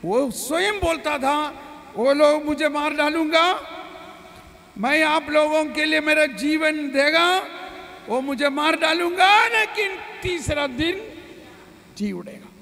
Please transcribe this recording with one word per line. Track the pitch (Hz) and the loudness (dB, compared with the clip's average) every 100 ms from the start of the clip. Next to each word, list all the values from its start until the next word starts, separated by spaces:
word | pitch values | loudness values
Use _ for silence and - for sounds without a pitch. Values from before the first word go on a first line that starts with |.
| 165 | 0
वो | 220 277 | 0 0
स्वयं | - - 320 392 | -4 -4 0 0
बोलता | 415 349 320 302 294 | 0 0 -2 -2 -2
था, | 269 294 302 - - - - 180 | 0 0 -2 -8 -16 -18 -14 -2
"वो | 240 | 2
लोग | 285 294 302 302 | 6 6 4 0
मुझे | 294 311 | 0 0
मार | 294 302 | 0 -2
डालूंगा, | 302 294 320 311 320 339 370 - - - - - - - - - - - - | 0 0 2 2 4 4 2 -4 -14 -14 -16 -18 -20 -20 -20 -20 -20 -20 -6
मैं | 233 302 | 0 2
आप | 311 311 294 | 4 2 2
लोगों | 302 302 311 311 | 2 4 2 0
के | 302 302 | -2 0
लिए | 311 | 0
मेरा | 302 311 302 | 2 2 2
जीवन | 208 277 311 311 | 0 -2 2 0
देगा, | 311 285 269 285 320 349 370 - - - - - - - | 0 -2 0 2 4 4 2 -2 -12 -14 -14 -16 -18 -6
वो | 240 | -4
मुझे | 269 269 285 | -4 -2 0
मार | 277 302 320 | 0 0 2
डालूंगा, | 320 330 349 359 381 415 466 | 0 0 0 4 6 6 4
लेकिन | 453 427 - 392 370 - 415 | 2 0 -2 -4 -6 -12 -10
तीसरा | 370 349 247 294 285 | -6 -4 -4 -2 -2
दिन | 247 320 392 - - - - - - - - - - | -2 -2 -2 -8 -16 -18 -20 -20 -20 -20 -20 -20 -8
जी | 208 | -6
उड़ेगा।" | 185 - - - - | -6 -12 -16 -20 -20